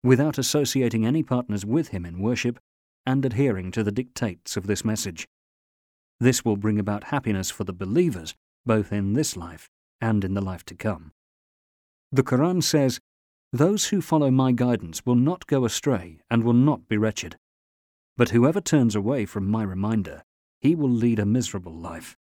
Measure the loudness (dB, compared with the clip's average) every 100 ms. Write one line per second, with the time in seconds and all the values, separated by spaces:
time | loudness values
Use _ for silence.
0 | 6 4 4 0 -2 0 0 0 0 2
1 | 0 0 0 -2 -2 -6 -2 -2 -2 -8
2 | -10 -4 -4 -2 -4 -6 _ _ _ _
3 | -2 0 0 0 0 0 -4 -2 -2 -2
4 | -6 -4 -6 -6 -8 -8 -4 -2 -2 -2
5 | -6 -10 -16 _ _ _ _ _ _ _
6 | _ _ 2 2 0 0 0 0 -2 -4
7 | -4 -4 -2 -4 -4 -6 -8 -6 -2 2
8 | 0 -2 -12 -18 _ _ 0 0 0 -2
9 | 0 0 -2 -6 -12 -14 -20 _ _ _
10 | 0 0 0 -2 -4 -8 -12 -8 -6 -6
11 | -12 _ _ _ _ _ _ _ _ _
12 | _ 0 2 2 2 2 2 2 2 0
13 | _ _ _ _ _ 0 2 2 0 -2
14 | 0 2 4 4 4 2 2 0 -4 -8
15 | 0 4 4 0 -2 0 0 -2 -2 -2
16 | -4 -20 _ 0 4 4 4 2 _ 0
17 | 0 -2 -12 -14 _ _ _ _ _ _
18 | _ 0 2 4 4 2 2 4 4 2
19 | -2 -2 -4 -4 -2 -2 -2 -4 -2 -2
20 | -4 -10 _ _ _ _ 0 2 2 2
21 | 2 2 2 2 0 -6 -12 -14 -12 -14
22 | -16 -20